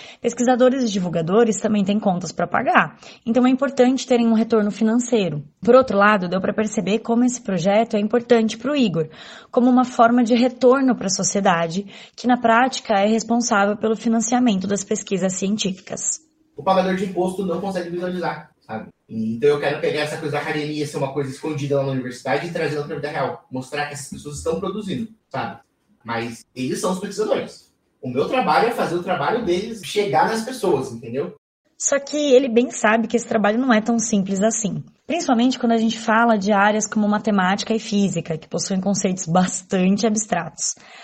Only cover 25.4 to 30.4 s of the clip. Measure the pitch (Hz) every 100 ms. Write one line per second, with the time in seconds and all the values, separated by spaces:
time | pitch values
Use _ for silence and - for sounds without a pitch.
25.4 | 98 - _ _ _ _ 113 117 117 113
26.4 | - 127 127 - 180 185 196 - 214 -
27.4 | - - _ _ _ _ 123 123 156 254
28.4 | 190 196 226 226 - 175 185 156 139 233
29.4 | 180 185 226 214 - 208 190 156 - 226